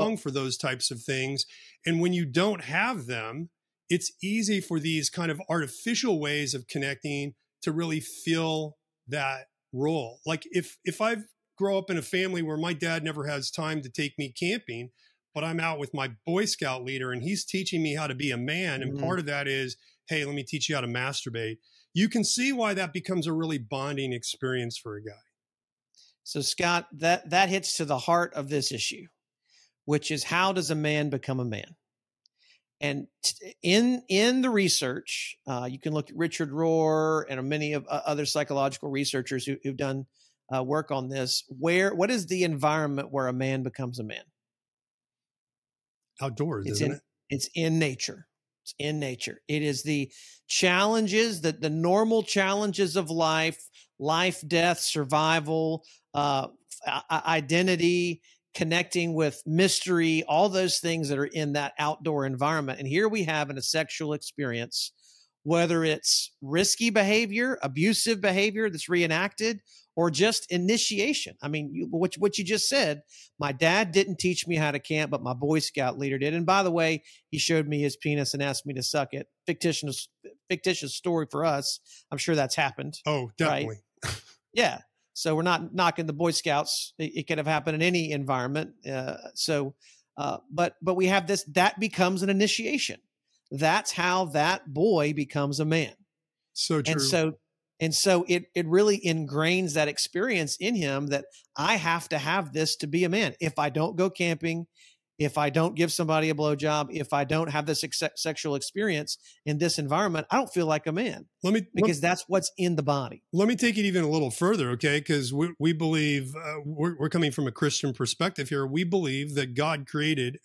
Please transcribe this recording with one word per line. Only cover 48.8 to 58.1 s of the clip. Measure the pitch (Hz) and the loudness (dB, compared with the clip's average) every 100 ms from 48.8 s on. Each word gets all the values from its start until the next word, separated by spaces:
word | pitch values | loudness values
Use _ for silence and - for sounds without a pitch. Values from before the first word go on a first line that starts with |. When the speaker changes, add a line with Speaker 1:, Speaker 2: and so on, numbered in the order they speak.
| 143 151 | -4 -2
Speaker 1:
nature. | 135 127 - - - | -4 -6 -8 -10 -4
It | 151 | -2
is | 147 135 | 0 -2
the | 151 147 135 - - - - | -2 -2 -2 -10 -20 -20 -4
challenges, | - 185 180 208 226 214 214 233 180 | 2 4 6 4 4 2 4 2 2
that | 160 156 | -2 -2
the | 160 | -2
normal | 156 170 196 220 226 | 2 4 4 4 2
challenges | - 202 190 202 208 180 190 175 | 2 2 2 2 0 0 0 0
of | 160 | -2
life, | 165 160 160 160 156 - - _ - | 2 2 4 2 -2 -14 -20 _ -6
life, | 143 165 185 170 147 | 0 2 2 0 0
death, | 170 175 165 | 4 4 2
survival, | - 156 135 151 160 160 151 160 160 160 _ - _ | 0 -2 2 2 4 2 2 0 0 -2 _ -20 _
uh, | 143 147 139 131 - - - - | 0 2 0 -2 -10 -20 -10 -6
i-, | 139 - | -6 -2
i-, | 160 160 165 | -2 2 0
identity, | 139 170 185 175 175 175 175 | 2 2 4 4 4 4 0